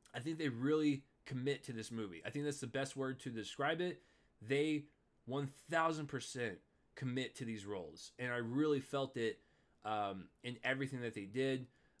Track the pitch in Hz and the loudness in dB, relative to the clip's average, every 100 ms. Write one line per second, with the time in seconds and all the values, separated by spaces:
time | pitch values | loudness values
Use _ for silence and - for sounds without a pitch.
0 | - - 135 160 151 117 135 156 151 139 | -12 -6 -4 0 0 2 4 6 6 4
1 | - _ - 131 135 131 - 117 107 117 | -2 _ -6 0 0 0 -2 -6 -4 -4
2 | 101 85 104 143 147 143 127 135 135 135 | -4 -6 -6 -2 -2 -2 -2 -2 -2 -2
3 | 131 131 135 113 101 - 143 165 180 - | -2 -4 -4 -4 -4 0 0 2 0 -4
4 | - _ _ - 107 135 156 151 147 _ | -12 _ _ -10 0 4 4 2 -2 _
5 | _ _ - 135 139 - - 165 165 156 | _ _ -4 -2 -2 -6 0 4 4 2
6 | 147 135 - 127 117 87 _ _ _ - | -2 -4 -4 -2 -2 -4 _ _ _ -4
7 | 131 127 127 - 117 110 101 98 80 82 | -2 0 -2 -4 -6 -4 -4 -4 -6 -10
8 | - - 123 120 117 131 156 143 135 143 | -14 -6 -2 0 2 4 6 4 2 -2
9 | 135 120 113 - _ _ _ _ 110 107 | 0 2 0 0 _ _ _ _ -2 0
10 | 101 95 82 _ 123 123 123 135 135 131 | 0 -2 -10 _ -8 -4 0 0 -2 -2
11 | 120 110 98 120 135 131 127 _ _ | -4 -4 -4 0 2 0 -4 _ _